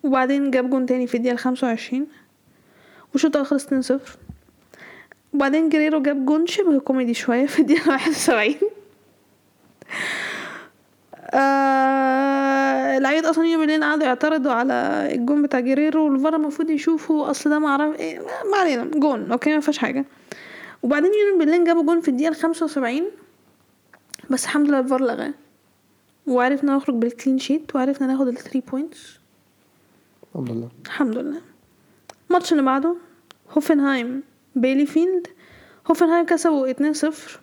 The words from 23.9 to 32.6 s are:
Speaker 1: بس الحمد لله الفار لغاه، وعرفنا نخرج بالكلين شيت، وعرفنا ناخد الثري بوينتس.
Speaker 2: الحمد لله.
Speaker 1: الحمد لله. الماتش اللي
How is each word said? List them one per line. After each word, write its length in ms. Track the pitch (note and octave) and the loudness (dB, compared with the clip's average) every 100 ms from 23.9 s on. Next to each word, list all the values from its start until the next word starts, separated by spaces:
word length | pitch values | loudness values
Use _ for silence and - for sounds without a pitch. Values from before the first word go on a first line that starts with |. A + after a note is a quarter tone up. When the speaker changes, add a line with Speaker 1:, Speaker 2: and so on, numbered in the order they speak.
| - _ - - | -20 _ -20 -6
Speaker 1:
بس 140 | C4 | -4
الحمد 240 | - D4 D4 | -2 0 2
لله 120 | C#4 | 2
الفار 200 | C4 C4 | 2 0
لغاه، 340 | B3+ A#3 - D4 _ _ _ _ _ _ _ _ - | 0 -2 -6 -10 _ _ _ _ _ _ _ _ -2
وعرفنا 500 | B3 B3 C#4 C#4+ C#4 | 0 2 2 0 0
نخرج 180 | C#4 | 0
بالكلين 440 | A#3+ A#3 A#3+ C4+ C4 | -2 -2 -2 -2 -2
شيت، 360 | - D4+ D#4 | 0 -4 -2
وعرفنا 320 | C#4 C4 C#4 C4 | -2 -2 -2 -2
ناخد 220 | C4 C4 | 0 -2
الثري 320 | B3 - C4 | -4 -6 -8
بوينتس. 580 | - C4 D#4 - - - _ _ _ _ _ _ _ _ _ _ - | -6 -8 -8 -12 -20 -20 _ _ _ _ _ _ _ _ _ _ -16
Speaker 2:
الحمد 160 | E3+ B2+ | -10 -8
لله. 180 | A2+ A#2 - - | -8 -10 -16 -16
Speaker 1:
الحمد 320 | - C4 A3+ | -4 -4 -4
لله. 220 | C#4+ D4+ - _ _ _ _ _ _ - _ | -6 -10 -14 _ _ _ _ _ _ -20 _
الماتش 220 | F4+ F4 | -2 2
اللي 100 | D#4 | 2